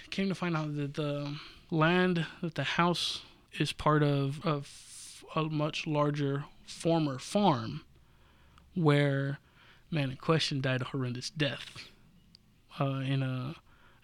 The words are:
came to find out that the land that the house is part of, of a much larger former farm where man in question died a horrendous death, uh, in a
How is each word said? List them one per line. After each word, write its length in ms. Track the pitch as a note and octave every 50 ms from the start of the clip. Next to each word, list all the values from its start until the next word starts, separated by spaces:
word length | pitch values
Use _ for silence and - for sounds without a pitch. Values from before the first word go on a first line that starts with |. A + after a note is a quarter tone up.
| - -
came 180 | - - G3 G3
to 60 | F3
find 200 | - F3+ F3 E3
out 200 | D#3 D#3 D3+ D3
that 160 | D3 C#3+ C#3+ D3
the 420 | E3 D3+ D3 C#3+ C#3+ C#3+ C#3+ D3 D3+ - - - - - -
land 540 | E3+ D#3+ D#3 E3 F3 F3+ F3+ F#3 F3+ E3+ D3+ - - -
that 140 | - E3 -
the 80 | - C3+
house 600 | - - - E3+ F3+ E3+ - - - - - - - - - _ _ - -
is 140 | D#3 - -
part 300 | - - D3+ D3+ D3+ D3+
of, 420 | D3 C#3+ C#3 C#3 C#3 C#3 D#3 -
of 800 | E3+ D3 C#3+ C#3+ - - - - - - - - - - - - - -
a 80 | D#3+ D#3
much 440 | D#3+ D#3 D3 D3+ D#3 - - -
larger 580 | D#3+ D3+ D3 D3 D3 D3 D3 C#3+ C#3 C#3 C#3 C#3+ - - - -
former 520 | - - - - E3 E3 E3 D#3 C#3+ C3 B2+
farm 600 | - - - G3+ G#3 F#3 C#3+ A#2 A2+ A2+ C#3+ D#3 - - - - - _ _ _ - - _ _ - - - - - - -
where 640 | - D#3+ D3 C#3+ C#3+ C#3+ C#3 C#3 C#3 C#3 C#3 C#3 - - _ _ _ - - - - - -
man 200 | E3+ D#3 C#3 C3
in 60 | C3
question 440 | - - - E3 D3+ - - D3+ C3+
died 200 | C3 C3+ B2+ B2
a 40 | B2+
horrendous 440 | - - C#3 B2+ B2 A#2+ B2+ - -
death, 580 | - D#3 D3 C3 B2+ - - - - - - - - - - - - _ _ - - - _ _ _ _ _ _ - -
uh, 220 | C#3+ C#3 C3+ C3+ C3+
in 180 | C3+ C#3 C3+ C3+
a 320 | C3 C3 B2+ B2+ C3+ E3 - - _ - _ - - - _